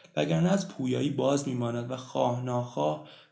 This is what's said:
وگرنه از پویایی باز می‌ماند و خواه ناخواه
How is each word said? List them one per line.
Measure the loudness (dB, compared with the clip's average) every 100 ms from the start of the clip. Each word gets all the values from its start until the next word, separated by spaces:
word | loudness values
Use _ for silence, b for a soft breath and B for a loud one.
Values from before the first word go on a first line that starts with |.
| B -2
وگرنه | 2 4 4
از | 4 0
پویایی | -4 -2 0 0
باز | 2 2 2 0
می‌ماند | -2 -2 -2 -4
و | -8
خواه | -6 0 0 0
ناخواه | 0 -2 -2 -2 -2 -2 B B B